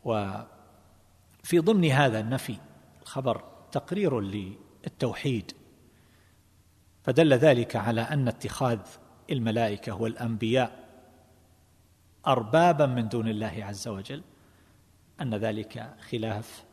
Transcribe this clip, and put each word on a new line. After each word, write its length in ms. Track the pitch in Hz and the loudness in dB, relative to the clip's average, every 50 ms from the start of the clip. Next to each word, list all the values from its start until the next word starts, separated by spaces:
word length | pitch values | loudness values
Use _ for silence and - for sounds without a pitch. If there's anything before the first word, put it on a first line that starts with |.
| - | -2
وفي 1600 | 127 113 107 101 98 98 104 - - - - - - - - _ _ _ _ _ _ _ _ _ _ _ _ - - 170 170 | -2 -2 -2 -2 -4 -8 -10 -12 -14 -20 -20 -20 -20 -20 -20 _ _ _ _ _ _ _ _ _ _ _ _ -4 2 2 4
ضمن 260 | 160 202 226 196 170 | 4 4 4 4 4
هذا 340 | 156 131 139 147 131 110 110 | 4 4 4 4 4 2 0
النفي 380 | 110 113 131 120 - - 107 95 - - - - - _ _ - | -2 -2 -4 -4 -4 -6 -10 -10 -12 -20 -20 -20 -20 _ _ -20
الخبر 420 | - - - 139 131 131 110 - - - - - - - | -20 -10 -8 -4 -2 -2 -2 -2 -6 -16 -20 -20 -20 -8
تقرير 480 | - 139 - - 175 208 202 165 135 113 | -8 -8 -6 -4 -4 0 0 0 0 0
للتوحيد، 1300 | 101 98 98 104 95 92 104 - - - - _ - - - - 139 120 104 - - 143 127 107 92 - - - - - - _ _ _ _ _ _ _ _ _ _ _ _ _ _ _ _ _ _ _ _ _ _ _ _ _ _ | -2 -4 -6 -6 -8 -8 -12 -16 -20 -20 -20 _ -14 -14 -6 -4 -4 -4 -4 -4 -2 -2 -2 -2 -4 -8 -18 -20 -20 -20 -20 _ _ _ _ _ _ _ _ _ _ _ _ _ _ _ _ _ _ _ _ _ _ _ _ _ _
فدل 300 | - 127 139 165 151 135 | 0 4 4 6 6 6
ذلك 420 | 120 - - 120 120 117 - - | 8 8 6 6 6 2 -2 -4
على 260 | 113 98 117 113 110 | -4 -2 0 0 -2
أن 260 | 117 - 151 143 131 | -2 -2 -2 0 0
اتخاذ 520 | 120 - - - 104 - - 139 123 117 104 95 - - - - - - _ _ - | 0 -2 -4 -8 -10 -4 -2 0 0 0 -2 -6 -14 -20 -20 -20 -20 -20 _ _ -4
الملائكة 720 | 151 131 113 113 110 117 117 107 104 98 - 123 104 - | -4 -2 0 0 0 2 0 0 -2 -4 -8 -10 -6 -4
والأنبياء 880 | 113 113 - - 120 117 113 104 113 110 120 131 123 110 - - - - - - - - - - _ _ _ _ _ _ _ _ _ _ _ _ _ _ _ _ _ _ _ _ - | -4 -4 -4 -4 -6 -6 -4 -2 0 2 2 2 2 0 -4 -16 -20 -20 -20 -20 -20 -20 -20 -20 _ _ _ _ _ _ _ _ _ _ _ _ _ _ _ _ _ _ _ _ 0
أربابا 580 | - 135 123 110 107 127 160 170 175 165 147 151 | 2 2 2 2 2 4 6 6 6 6 4 2
من 240 | 131 123 123 113 107 | 2 2 -2 -2 -2
دون 180 | - 120 110 | -2 -2 -2
الله 380 | 113 107 107 101 - 80 110 101 | -2 -2 -4 -4 -6 -6 -8 -10
عز 220 | 101 101 98 - | -10 -10 -10 -8
وجل، 360 | 117 104 95 98 - 135 147 185 - - _ _ _ _ _ _ _ _ _ _ _ _ _ _ _ _ - | -8 -8 -10 -10 -12 -14 -14 -14 -20 -20 _ _ _ _ _ _ _ _ _ _ _ _ _ _ _ _ -8
أن 140 | 156 127 110 | -4 -4 -2
ذلك 600 | 101 110 110 107 110 107 - - 120 113 135 - - - - | -2 -2 -2 -4 -4 -8 -10 -12 -14 -14 -14 -16 -20 -12 -8
خلاف 560 | - 117 107 110 104 107 117 - - - - - | -6 -4 -4 -4 -4 -6 -8 -12 -18 -20 -20 -20